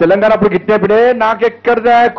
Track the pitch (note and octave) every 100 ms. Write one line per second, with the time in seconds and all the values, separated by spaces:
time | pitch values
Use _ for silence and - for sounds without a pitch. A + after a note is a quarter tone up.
0 | E3+ G3+ G#3+ G#3+ G3+ F3 - G#3+ G3+ G#3+
1 | A#3+ A#3+ A3 A3+ A#3 A#3 A#3+ A#3 A#3 A#3+
2 | A#3+